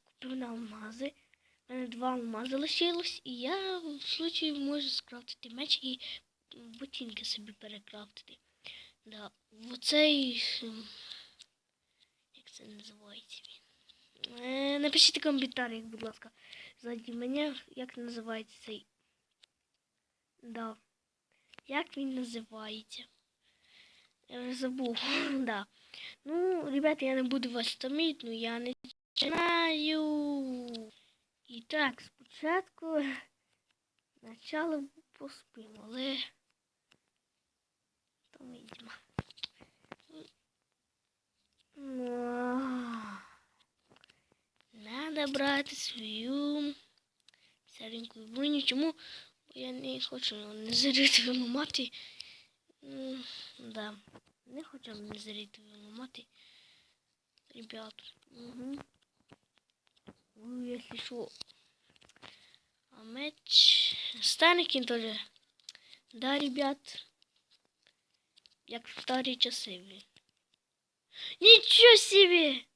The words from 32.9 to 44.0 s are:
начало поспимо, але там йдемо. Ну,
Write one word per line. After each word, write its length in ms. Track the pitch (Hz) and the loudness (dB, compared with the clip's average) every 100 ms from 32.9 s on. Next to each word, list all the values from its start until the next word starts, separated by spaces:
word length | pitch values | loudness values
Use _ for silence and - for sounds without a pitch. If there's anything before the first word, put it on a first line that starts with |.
| 302 277 262 - _ _ _ _ _ _ _ _ _ | 0 -2 -6 -14 _ _ _ _ _ _ _ _ _
начало 600 | 226 233 - 302 330 302 277 320 _ | -20 -18 -6 -2 -2 -2 -6 -14 _
поспимо, 720 | - 277 - _ 233 220 214 | -18 -16 -18 _ -20 -20 -20
але 340 | 214 254 269 277 - _ _ _ _ _ _ _ _ _ _ _ _ _ _ _ _ _ _ _ _ | -12 -6 -4 -4 -8 _ _ _ _ _ _ _ _ _ _ _ _ _ _ _ _ _ _ _ _
там 240 | - 262 | -20 -20
йдемо. 360 | 240 226 - 226 - _ - - - - - - _ - - _ 311 - _ _ _ _ _ _ _ _ _ _ _ _ _ _ 294 | -20 -20 -20 -18 -20 _ -8 -8 -14 -14 -14 -20 _ -20 -20 _ -20 -20 _ _ _ _ _ _ _ _ _ _ _ _ _ _ -16
Ну, 680 | 277 254 247 240 240 240 247 254 262 254 240 226 214 196 - - _ _ _ _ _ - | -10 -6 -6 -6 -4 -4 -2 -2 -2 -4 -6 -8 -10 -14 -18 -20 _ _ _ _ _ -20